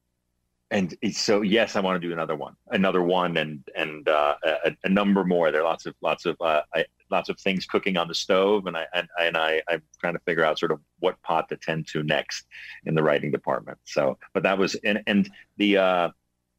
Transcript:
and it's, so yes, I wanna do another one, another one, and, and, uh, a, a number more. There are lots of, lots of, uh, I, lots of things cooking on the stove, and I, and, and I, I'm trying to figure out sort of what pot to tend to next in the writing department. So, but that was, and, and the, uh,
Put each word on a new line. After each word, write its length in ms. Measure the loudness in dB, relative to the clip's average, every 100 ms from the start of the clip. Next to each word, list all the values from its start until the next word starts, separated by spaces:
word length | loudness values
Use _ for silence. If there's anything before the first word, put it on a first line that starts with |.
| _ _ _ _ _ _ -6
and 240 | -2 -2 -4
it's, 160 | -6 -2
so 200 | 0 2
yes, 360 | 4 2 2 0
I 40 |
wanna 180 | 0 -2
do 120 | -2
another 240 | -4 -4 -4
one, 180 | -8 -16 -4
another 320 | 0 2 2
one, 360 | 2 2 0 0
and, 280 | -4 -6 -10
and, 320 | -6 -6 -4 0
uh, 260 | 2 2 0
a, 320 | 0 0 -2 -2
a 40 | 0
number 340 | 2 4 2
more. 260 | 2 2 2
There 120 | 2
are 20 |
lots 220 | 0 -2 -8
of, 80 | -6
lots 240 | -4 -2 -4
of, 100 | -2
uh, 220 | 0 0 0
I, 100 | -4 -4 _ -4
lots 180 | -4 -2
of 120 | -4
things 260 | -2 -2 -2
cooking 300 | -2 0 -2
on 100 | -2
the 80 |
stove, 520 | -4 0 2 4 2 -2
and 100 | -6
I, 100 | -4
and, 140 | -4 -4 -2
and 160 | 0 0
I, 240 | 0 0 -2
I'm 140 | -4 -6 _
trying 140 | -6
to 80 | -4
figure 240 | -2 0
out 160 | 2 2
sort 100 | -2
of 80 | -4 _ _
what 200 | -2 -2
pot 260 | -2 -2 -2
to 80 | -6
tend 320 | -6 -6 -4
to 160 | -4
next 420 | -2 -2 -2 -10 -14 -20 -18 -12 -2
in 80 |
the 80 | 2
writing 300 | 2 2 0
department. 460 | -4 -2 -4 -6 -16
So, 320 | -6 -2 0 -2 -6
but 120 | -2
that 120 | 0 2
was, 180 | 0 -2
and, 260 | -2 -2 2
and 200 | 2 0 -4 -12 0
the, 200 | 2 4
uh, 320 | 4 2 0 -4 _ _ _